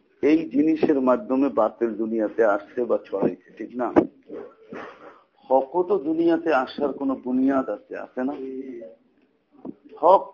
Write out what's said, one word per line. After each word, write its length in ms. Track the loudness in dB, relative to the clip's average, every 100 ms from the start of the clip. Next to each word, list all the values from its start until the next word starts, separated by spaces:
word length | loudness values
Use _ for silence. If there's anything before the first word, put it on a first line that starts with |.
| _ _
এই 280 | 2 2 2
জিনিসের 520 | 0 2 2 2 2
মাধ্যমে 480 | 4 2 2 0 0
বাতিল 460 | 2 0 0 -4 -2
দুনিয়াতে 500 | -4 -2 -2 2 2
আসছে 400 | 2 -2 -6 -2
বা 120 | -2 -2
ছড়াইছে, 480 | -2 -2 -2 _ -16
ঠিক 180 | -12 -6
না? 180 | -2 2 0 -2 -18 -16 -16 -20 -18 -16 -16 -18 -20 -20 _ _
হকও 480 | 2 2 2 -2
তো 140 | 0 0
দুনিয়াতে 560 | 0 0 2 2 2
আসার 400 | 0 0 -2 -4
কোন 220 | -2 -4 -4
বুনিয়াদ 540 | -2 2 2 2 0
আছে, 280 | -6 -8 -14
আছে 260 | -12 -6
না? 100 | -6 -6 -10 -10 -12 -12 -16 -20 _ _ _ _ _ _ -16 -16 -18 0
হক 360 | 4 4 4